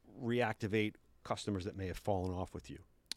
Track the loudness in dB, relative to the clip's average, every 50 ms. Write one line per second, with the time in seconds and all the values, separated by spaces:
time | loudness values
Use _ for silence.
0 | -20 -18 -12 -4 0 2 4 4 4 2 2 -2 -2 2 4 4 4 2 -2 -8
1 | _ -20 -20 -16 -4 -4 -2 -2 0 0 0 0 0 -4 -4 -4 -4 -4 -4 -2
2 | 0 2 2 2 2 0 0 -2 -2 -4 -6 -12 -10 -10 -14 -14 -14 _ _ _
3 | _ -14 -12